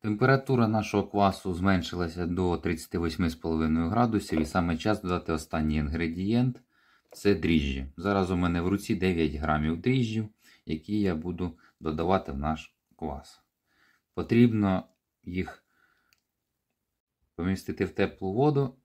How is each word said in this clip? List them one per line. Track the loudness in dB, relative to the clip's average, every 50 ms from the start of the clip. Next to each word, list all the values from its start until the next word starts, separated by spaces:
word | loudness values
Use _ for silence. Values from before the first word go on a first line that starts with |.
Температура | -2 -2 0 2 4 4 4 4 2 0 2 2 4
нашого | 4 2 0 -2 0 0 0 0
квасу | 2 2 4 4 4 4 0 -6 -6 -4
зменшилася | 0 2 2 2 2 0 -2 -4 -4 -4 -4 -2 -4 -4
до | -2 0 0 0 0 0
тридцяти | 0 -2 -4 -4 -4 -6 -6 -4
восьми | -2 -2 -2 0 0 0 -2
з | -2
половиною | -4 -4 -2 0 0 2 2 2 0 0 0
градусів, | 2 2 2 2 0 -2 -2 -2 -2 -2
і | -2
саме | 0 0 0 0 0 -2
час | -2 0 -2 -2 0
додати | 0 -2 -2 -2 0 -2
останній | -4 -4 -4 -4 -4 -2 0 0 0
інгредієнт. | 0 0 -2 -2 -2 -4 -4 -4 -4 -2 0 2 2 2 0 -2 -6 _ _ _ _ _ _ _ _ _ _
Це | -20 -2 2 2 2
дріжджі. | 2 2 4 4 4 2 0 -4 -4 -6 -8 -10
Зараз | -6 -2 0 2 2 2 2
у | 2
мене | 0 2 2 0 0
в | 0
руці | 0 0 -2 0 -2 -2
дев'ять | 0 2 0 2 2 0 0 0
грамів | -2 0 0 0 2 2 0 -2 0
дріжджів, | 0 0 2 2 0 0 -2 -4 -6 -6 _ _ _ -20 -20 _ _
які | -8 -8 -8 -4 -4 -2 0
я | 0 0 0
буду | -2 -4 -8 -6 -4 -6 -6 -6 _ _ _ _ _
додавати | -6 -4 -4 -2 0 2 2 0 0 -4
в | -8
наш | -4 -2 -4 -4 -4 -8 -20 _ _ _ _ _
квас. | _ -8 -8 -8 -10 -14 -20 -20 _ _ _ _ _ _ _ _ _ _ _ _ _ _ _ _
Потрібно | -8 -2 2 6 6 6 6 6 2 2 2 2 0 -2 _ _ _ _ _ _ _ _
їх | -8 -6 -6 -6 -6 -10 _ _ _ _ _ _ _ _ _ _ _ _ _ _ _ _ _ _ _ _ _ _ _ _ _ _ _ _ _ _ _ _ _ _ _ _
помістити | -4 -2 -2 -2 -2 -4 -10 -4 -4 -4
в | -4
теплу | 0 0 0 0 -2 _ -6 -4 0
воду | 2 2 2 2 0 -2 -2 -6 _